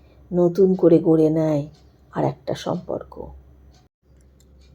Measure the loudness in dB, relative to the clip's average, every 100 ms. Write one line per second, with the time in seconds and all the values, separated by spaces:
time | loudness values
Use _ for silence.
0 | _ _ -6 -2 0 2 2 4 4 4
1 | 4 2 2 0 -2 -2 -6 -14 _ _
2 | _ -6 -6 -6 -8 -8 -6 -8 -8 -10
3 | -12 -18 -18 -20 -20 -20 -20 -20 _ _
4 | _ _ _ _ _ _ -20